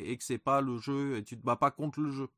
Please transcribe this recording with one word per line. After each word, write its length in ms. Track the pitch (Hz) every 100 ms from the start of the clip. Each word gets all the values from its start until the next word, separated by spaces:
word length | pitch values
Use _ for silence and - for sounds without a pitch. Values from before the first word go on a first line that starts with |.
| 78
et 80 | 120
que 60 |
c'est 160 | - 120
pas 220 | - 139
le 160 | 135 120
jeu, 400 | 139 139 139 120
et 60 |
tu 140 | 104 113
te 60 |
bats 120 | 120 117
pas 160 | 139
contre 280 | - 151 147
le 100 | 151
jeu. 180 | 135 135